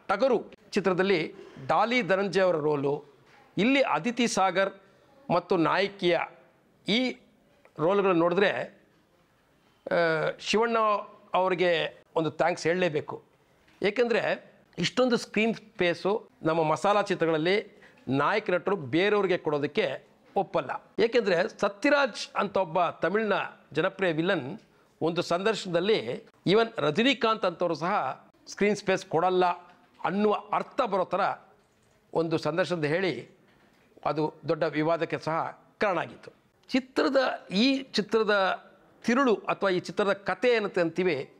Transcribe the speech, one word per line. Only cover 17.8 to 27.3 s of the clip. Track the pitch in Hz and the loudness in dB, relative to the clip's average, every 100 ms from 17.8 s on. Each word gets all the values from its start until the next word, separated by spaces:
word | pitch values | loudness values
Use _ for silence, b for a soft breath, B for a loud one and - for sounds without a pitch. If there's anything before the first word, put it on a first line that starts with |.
| B B - | B B -4
ನಾಯಕ | 135 147 208 214 | 0 2 0 0
ನಟರು | 180 185 202 | -2 0 -4
ಬೇರೆಯವ್ರಿಗೆ | 131 156 202 208 196 180 | -2 0 2 2 2 0
ಕೊಡೋದಕ್ಕೆ | 160 147 143 220 170 131 - _ _ 202 | 0 -2 -2 -2 -2 -4 -12 _ _ -6
ಒಪ್ಪಲ್ಲ. | 185 226 127 - - - | -2 -4 -4 -8 -10 -2
ಏಕೆಂದರೆ | 226 233 202 165 202 - | 2 2 2 2 0 -2
ಸತ್ಯರಾಜ್ | 196 - 285 285 269 - - - | -4 0 2 2 2 -4 -10 -4
ಅಂತ | 196 196 | -2 -2
ಒಬ್ಬ | 185 175 165 | -2 0 -2
ತಮಿಳಿನ | - 165 208 220 180 131 - - | 0 -2 0 0 -2 -2 -12 -8
ಜನಪ್ರಿಯ | 143 185 190 190 | -2 -2 0 -2
ವಿಲನ್ | 156 170 185 127 202 _ b b - | 0 0 -2 -4 -12 _ b b -6
ಒಂದು | 160 175 | -4 -2
ಸಂದರ್ಶನದಲ್ಲಿ | - 175 202 202 190 170 196 202 113 - - _ 156 | -2 -2 0 -2 -2 -2 0 0 -2 -10 -12 _ 2
even | 208 226 - | 2 2 0
ರಜನಿಕಾಂತ್ | 147 151 247 262 226 | -2 2 2 2 0